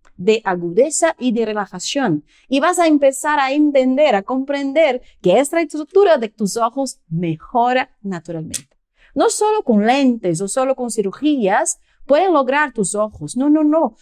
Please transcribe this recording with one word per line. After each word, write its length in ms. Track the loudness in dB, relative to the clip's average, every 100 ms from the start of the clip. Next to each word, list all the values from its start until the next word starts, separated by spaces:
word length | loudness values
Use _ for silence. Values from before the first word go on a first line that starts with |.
| _ -6
de 240 | 0 0
agudeza 720 | 0 -4 -2 0 0 2 -2 0
y 120 | -2
de 140 | -2 -2
relajación. 800 | -4 -8 -10 -6 -2 0 -2 -6 _ -4
Y 120 | 0
vas 200 | 0 2
a 80 | 2
empezar 520 | 4 4 2 -2 0
a 120 | 0
entender, 640 | 2 2 2 2 2 2 2
a 80 |
comprender 760 | -2 -6 -4 -4 -2 2 2 0 -8 _
que 180 | 2 2
esta 220 | 2 -2
estructura 560 | -4 -6 -2 2 4 4
de 120 | 0
tus 280 | -4 -6 -2
ojos 420 | -4 -2 -6 -8 -10
mejora 880 | -6 -4 -6 -4 -2 0 0 -4 _
naturalmente. 760 | -10 -10 -10 -10 -10 -12 -14 _ _ _ _
No 160 | -2 0
solo 340 | 0 -2 0
con 220 | 0 2 2
lentes 560 | 2 2 0 -2 -4
o 60 | -4
solo 280 | -2 -2 -2
con 160 | -6
cirugías 880 | -4 -6 -2 -2 0 0 0 -2 -6 _ _ 0
pueden 280 | 2 4
lograr 400 | 2 2 0 -2
tus 220 | -2 -4 -2
ojos. 420 | -6 -6 -10 -2
No, 120 | 2
no, 140 | 2
no. 320 | 4 2 0 -4